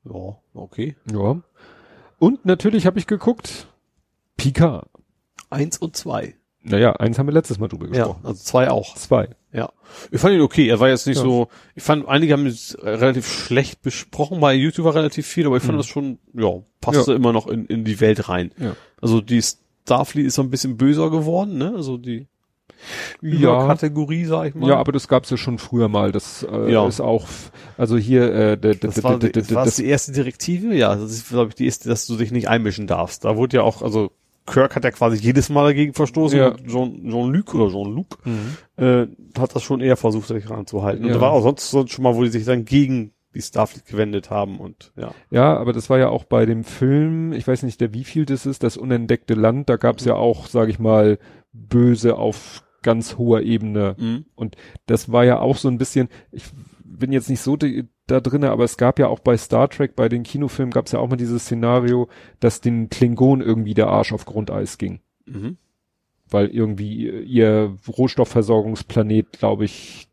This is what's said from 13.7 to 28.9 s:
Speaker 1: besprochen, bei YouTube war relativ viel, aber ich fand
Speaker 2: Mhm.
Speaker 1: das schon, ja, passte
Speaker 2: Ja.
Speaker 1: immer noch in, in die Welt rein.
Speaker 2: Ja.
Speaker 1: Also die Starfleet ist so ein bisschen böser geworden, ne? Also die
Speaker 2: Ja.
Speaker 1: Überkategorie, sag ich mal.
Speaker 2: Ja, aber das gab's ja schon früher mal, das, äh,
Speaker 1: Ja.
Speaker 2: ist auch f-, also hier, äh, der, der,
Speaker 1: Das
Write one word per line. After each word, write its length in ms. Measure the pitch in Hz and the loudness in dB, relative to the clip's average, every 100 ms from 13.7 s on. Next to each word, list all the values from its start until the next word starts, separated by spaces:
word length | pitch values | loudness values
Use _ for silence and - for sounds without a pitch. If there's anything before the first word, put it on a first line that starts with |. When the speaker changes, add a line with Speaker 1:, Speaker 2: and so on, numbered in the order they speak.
| - | -6
Speaker 1:
besprochen, 580 | 135 - - - 151 170 | -8 -8 -12 -6 -4 2
bei 120 | 147 | 2
YouTube 320 | 135 147 165 165 | 2 0 0 0
war 100 | 151 | 2
relativ 300 | 151 - - | -2 -4 -6
viel, 180 | - 147 | -2 2
aber 100 | 127 | 2
ich 60 | |
fand 120 | 123 110 | 0 -2
Speaker 2:
Mhm. 40 | |
Speaker 1:
das 80 | 107 | -4
schon, 300 | 143 139 123 _ | -6 -8 -10 _
ja, 280 | 120 104 90 - _ | -2 -2 -2 -12 _
passte 300 | - 147 131 | 0 2 4
Speaker 2:
Ja. 40 | 135 | 4
Speaker 1:
immer 160 | 120 | 4
noch 160 | 113 - | 2 -2
in, 200 | 113 - | -8 -4
in 180 | 113 110 | -4 -2
die 160 | 104 | 2
Welt 260 | 110 107 104 | 4 4 0
rein. 240 | 90 90 - | -4 -4 -6
Speaker 2:
Ja. 180 | 120 - _ _ | -8 -8 _ _
Speaker 1:
Also 200 | 113 113 | 2 2
die 200 | 107 120 | 2 0
Starfleet 840 | 107 - _ _ - 127 143 147 135 | 0 -8 _ _ 0 0 0 -2 -2
ist 100 | 135 | -2
so 60 | |
ein 80 | 135 | -2
bisschen 260 | 131 131 113 | -4 -6 0
böser 340 | 135 147 160 | 2 2 0
geworden, 480 | 160 151 170 202 156 | -2 -2 -2 -2 -4
ne? 140 | 160 233 | -6 -6
Also 220 | 135 123 | -8 -8
die 300 | 123 113 - _ _ _ _ _ - - - - | -8 -10 -12 _ _ _ _ _ -16 -14 -14 -10
Speaker 2:
Ja. 80 | 160 151 139 120 | -2 2 4 4
Speaker 1:
Überkategorie, 600 | 135 160 156 147 147 165 165 | 2 2 0 -2 -2 -2 -2
sag 240 | 160 160 | -2 -4
ich 60 | 143 | -2
mal. 140 | 131 | 2
Speaker 2:
Ja, 80 | 135 | 2
aber 140 | 123 | 2
das 140 | 135 - | -2 0
gab's 200 | 131 - | 0 0
ja 60 | 127 | -6
schon 200 | - 117 | -4 -6
früher 320 | - 117 113 | -4 0 2
mal, 220 | 104 101 | 2 0
das, 300 | 98 - - - | -2 -6 -12 -8
äh, 220 | 110 110 | -4 2
Speaker 1:
Ja. 160 | 113 101 | 4 2
Speaker 2:
ist 140 | - | 0
auch 220 | 117 113 | 0 -2
f-, 280 | - - - - - - | -2 -16 -18 -20 -20 -4
also 200 | 120 120 | 0 0
hier, 260 | 107 127 120 | 4 4 4
äh, 260 | 107 107 104 | 2 2 2
der, 180 | 110 98 | 2 0
der, 0 | |
Speaker 1:
Das 200 | 104 | -2